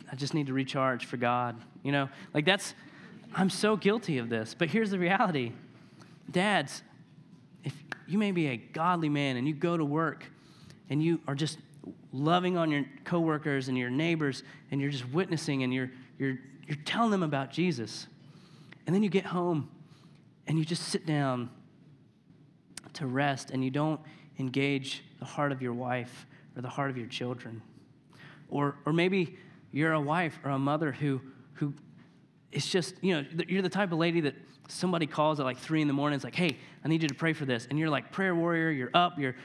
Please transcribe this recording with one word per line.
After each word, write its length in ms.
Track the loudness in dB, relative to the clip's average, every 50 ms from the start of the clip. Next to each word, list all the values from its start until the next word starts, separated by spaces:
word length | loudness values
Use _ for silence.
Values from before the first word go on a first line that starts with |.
| -12 -12
I 40 | -8
just 200 | -6 -4 -2 0
need 120 | 0 0
to 60 | 0 0
recharge 520 | -2 -2 0 0 2 2 2 0 0 -4
for 120 | -6 -4
God." 420 | 0 2 2 2 2 0 -2 -4 -8 -14 -18 -16 -8 -4
You 80 | 0
know, 160 | 0 0 0 -2 -6 -12 -14 -4 -2
like, 120 | 2 2
that's, 300 | 4 2 2 0 -6 -10 -12 -18 -20 -20 -20 -20 -20 -20 -20 -16 -6 0
I'm 160 | 2 2 2
so 260 | 2 2 4 4 4
guilty 440 | 4 4 2 2 2 0 -2 -2 -2
of 100 | 0 0
this. 260 | -2 -2 -2 -4 -2
But 120 | -2 -2 0
here's 220 | 2 2 2 2
the 80 | 0 0
reality. 520 | 2 2 4 4 4 2 2 0 -2 -4 -6 -10 -16 -20 -20 -20 -20 -20 -20 -20 -20 -20 -20 -18 -10 -2
Dads, 520 | 0 2 4 4 4 2 2 0 -6 -12 -14 -18 -20 -20 -20 -20 -20 -20 -20 -20 -20 -20 -20 -20 -20 -10 -8
if 100 | -8 -8 -8 -10 -12 -12 -10 -6
you 100 | -2 0
may 140 | 2 2 2
be 160 | 2 2 2
a 100 | 2 0
godly 520 | -2 -6 -8 -4 0 2 2 4 4 2 2
man 260 | 2 2 2 2 0
and 120 | 0 0
you 60 | -2 0
go 220 | 0 0 2 2
to 80 | 2 2
work 420 | 2 2 2 2 0 0 -4 -10 -18 -20 -20 -20 -20 -20 -20 -20 -20 -20 -16 -6 -2
and 120 | 0 2
you 180 | 4 4 2 2 0
are 80 | -2 -2
just 220 | -2 -2 -2 -4 -6 -14 -20 -20 -18 -16 -16 -16 -16 -14 -10
loving 460 | -4 0 4 4 4 4 4 2 2
on 140 | 2 2 2
your 140 | 2 2 0 -2 -6 -12 -4
coworkers 640 | -2 0 2 2 2 2 0 0 0 0 0 0
and 100 | 0 0
your 120 | 0 0 0
neighbors, 540 | 0 0 2 2 2 2 0 0 -2 -4 -8 -16 -18 -20 -10 -6
and 100 | -2 -2
you're 80 | -2 -2
just 180 | -2 -4 -4 -2
witnessing, 540 | 0 0 0 0 0 -2 0 0 0 0 2
and 100 | 0 0
you're, 180 | 0 -2 -4 -6 -12 -18 -18 -8
you're, 200 | -4 -2 -2 -2 -4 -8 -14 -20 -14 -10
you're 100 | -8 -8 -6 -6
telling 260 | -4 0 2 2 4
them 120 | 4 2 2
about 280 | 0 0 -2 -2 -2
Jesus. 560 | -2 0 0 2 0 0 -4 -6 -8 -10 -14 -14 -18 -20 -20 -20 -20 -20 -20 -20 -20 -20 -20 -20 -20 -8 -2
And 100 | 0 2
then 80 | 2 2
you 60 | 2
get 160 | 2 0 0
home, 440 | 0 -2 0 0 0 0 0 -2 -6 -10 -20 -20 -20 -20 -20 -20 -20 -20 -20 -20 -20 -20 -12 -6
and 100 | -2 0
you 80 | 0 0
just 180 | 0 -2 -4 -2
sit 220 | -2 -4 -2 0
down 440 | 0 0 2 2 2 0 -2 -4 -6 -10 -16 -20 -20 -20 -20 -20 -20 -20 -20 -20 -20 _ _ _ -20 -20 -20 -20 -20 -20 _ _ -20 -18 -18 -18 -16 -10
to 140 | -8 -6
rest, 440 | -2 0 2 2 2 0 -2 -4 -6
and 120 | -4 -2 0
you 60 | 0
don't 300 | 0 2 2 0 0 -2 -6 -12 -20 -20 -20 -14 -8 -6
engage 640 | -6 -2 0 0 2 2 0 -2 -2 -6 -8 -10 -12 -16 -16 -14
the 60 | -14
heart 260 | -8 -4 -2 0 0
of 100 | 0 -2
your 120 | -4 -4 -4
wife 520 | -4 -2 -2 -2 -2 -4 -6 -12 -16 -18 -20 -20 -20 -20 -16 -12
or 60 | -10
the 80 | -10 -6
heart 200 | -4 -4 -4 -2
of 80 | -4
your 100 | -6 -8
children. 540 | -8 -6 -6 -4 -4 -6 -6 -10 -12 -14 -14 -14 -18 -20 -20 -20 -20 -20 _ _ -20 -20 -20 -20 -20 -20 -20 -10 -4
Or, 280 | 0 0 0 0 0 -2 -2
or 80 | 2 4
maybe 440 | 4 4 4 4 2 2 0 -4 -10 -20 -20 -20 -20 -16 -6
you're 220 | 0 2 4 4 4
a 80 | 4
wife 380 | 2 2 2 2 0 0 -2 -4 -4
or 80 | -2
a 80 | 0 2
mother 320 | 2 2 2 2 0 -2
who, 300 | -2 0 0 0 0 -2 -4 -10 -18 -20 -20 -20 -6
who 200 | -4 -4 -4 -4 -8 -14 -20 -20 -20 -20 -20 -20 -20 -20 -20 _ _ _ -8
it's 180 | -6 -4 -2 2
just, 260 | 2 0 0 0 -4 -2
you 140 | 0 0 2
know, 80 | 0 -2
th-, 260 | -4 -6 -6 -2 0
you're 120 | 0 0
the 80 | 0 0
type 220 | 0 0 0 2
of 60 | 2
lady 240 | 2 2 2 2 2
that 140 | 2 0 -2 -4 -10 -20 -20 -20 -18
somebody 380 | -14 -6 -2 0 0 2 2 0
calls 340 | 0 2 2 2 4 2 2
at, 60 | 0
like, 120 | -2 -2
three 240 | -4 -2 0 2 2
in 60 | 4
the 60 | 4 2
morning. 220 | 2 2 2 0
It's 80 | 0 -4
like, 120 | -4 -2
"Hey, 220 | 0 2 2 0 -2 -8 -18 -16 -6 0
I 40 |
need 140 | 0 2 2
you 80 | 2 0
to 60 | 0
pray 180 | 0 0 0 0
for 120 | 0 0
this." 220 | 0 0 0 -2 -2
And 80 | 0
you're, 120 | 0 2 2
like, 220 | 0 0 -2 -4
prayer 220 | -2 0 0 2 2
warrior. 380 | 2 2 2 2 2 2 2
You're 200 | 0 0 0 2 4
up. 260 | 4 4 4 2 -2
You're, 160 | -2 -2 -4 -6